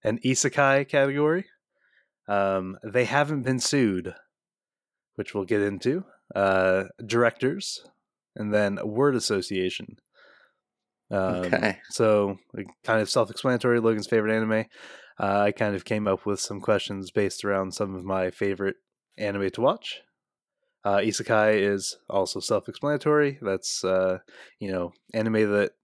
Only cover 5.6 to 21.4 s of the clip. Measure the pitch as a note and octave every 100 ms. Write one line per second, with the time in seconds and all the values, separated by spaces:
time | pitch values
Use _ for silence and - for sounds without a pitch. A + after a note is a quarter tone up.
5.6 | G2+ G2 A#2+ E3 G3 _ _ - G2 F#2+
6.6 | F#2 F#2 F#2+ - A2 A#2 A#2+ - B2+ F#3+
7.6 | - - - _ _ _ _ - G#2+ G#2
8.6 | G2+ G2 G#2+ G#2+ C#3+ B2 - G2+ F2+ F#2+
9.6 | F#2 - - - _ _ - _ _ _
10.6 | _ _ _ _ _ G2+ F#2+ F2+ F2+ -
11.6 | G#2+ F#2+ - - A2 G#2+ G2+ F#2+ _ -
12.6 | F#2+ - - A2 G#2 C3 G#2+ G#2+ C3 B2
13.6 | B2 A#2+ A2+ A2 G2+ A2+ G#2+ A2 A2 A2
14.6 | A2 - - - - - G2 G2+ G#2 G#2
15.6 | G#2+ G2 - G#2+ G#2 F#2+ - G2 - G2+
16.6 | F#2+ G2+ - G2 F#2 - G2+ - G2+ G2
17.6 | F#2+ F#2 G2+ F#2+ F#2 F#2+ F#2 - G2+ F#2+
18.6 | G2 - _ _ _ - G#2 G2+ G2 -
19.6 | B2+ G3+ - - _ _ _ _ _ _
20.6 | _ _ G2+ G2+ A2 G2+ A#2 A2